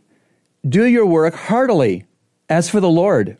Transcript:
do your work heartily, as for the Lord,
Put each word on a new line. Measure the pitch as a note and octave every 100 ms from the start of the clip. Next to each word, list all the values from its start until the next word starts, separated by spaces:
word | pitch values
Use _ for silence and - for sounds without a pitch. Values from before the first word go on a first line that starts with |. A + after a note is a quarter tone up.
| _ _ _ _ _ _ C#3
do | E3+ A#3+
your | A#3+ G3+
work | D#3+ D#3+
heartily, | - - A3+ C4 F3+ A#2+ F2+ - _ _ _ -
as | E3 E3+
for | G#3+
the | F#3
Lord, | E3 G3 C#3+ F#2+